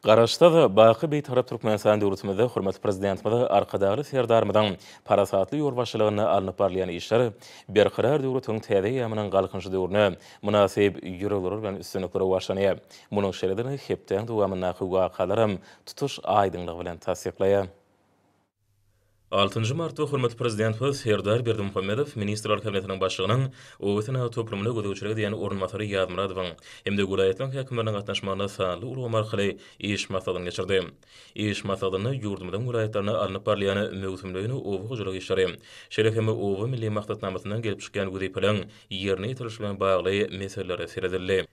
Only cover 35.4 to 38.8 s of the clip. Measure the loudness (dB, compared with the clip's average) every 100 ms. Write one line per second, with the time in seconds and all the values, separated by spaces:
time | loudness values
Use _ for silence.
35.4 | 0 -2 -16 -20 -8 2 2 2 0 0
36.4 | -2 -2 -4 -4 -2 -4 -4 -6 -6 -6
37.4 | -6 -4 -4 -6 -6 -4 -4 -4 -4 0
38.4 | 0 0 -4 -14